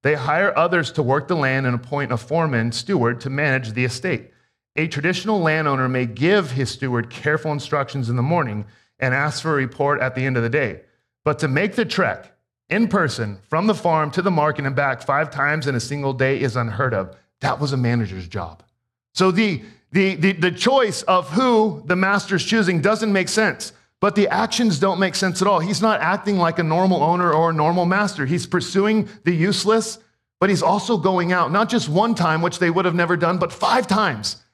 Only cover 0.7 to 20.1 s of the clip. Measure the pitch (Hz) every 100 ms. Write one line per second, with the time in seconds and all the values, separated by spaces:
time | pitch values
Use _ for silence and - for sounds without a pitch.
0.7 | 175 139 - 123 139 - 175 135 131 135
1.7 | 123 123 143 143 120 - 160 160 123 113
2.7 | 113 - 190 - 117 135 135 151 131 117
3.7 | 107 123 - 185 143 - _ _ _ _
4.7 | - 160 156 160 185 196 214 160 156 151
5.7 | 135 131 127 123 110 151 202 156 127 123
6.7 | - 135 120 117 - 151 156 156 147 -
7.7 | 147 135 139 117 123 127 170 131 104 104
8.7 | _ _ _ 131 131 147 - 160 147 131
9.7 | - 143 143 127 127 131 127 117 139 127
10.7 | - _ _ _ _ - 147 156 135 202
11.7 | 202 226 - 147 85 - _ _ _ _
12.7 | 196 233 202 156 - 107 98 _ 160 208
13.7 | 202 175 156 151 185 196 170 151 147 139
14.7 | 135 143 123 - 143 156 147 143 156 143
15.7 | 127 123 143 139 127 131 139 131 117 117
16.7 | 101 131 107 92 - _ _ 139 - 143
17.7 | 135 120 120 104 92 85 101 82 80 _
18.7 | _ _ _ _ - 190 180 220 143 -
19.7 | - _ - 190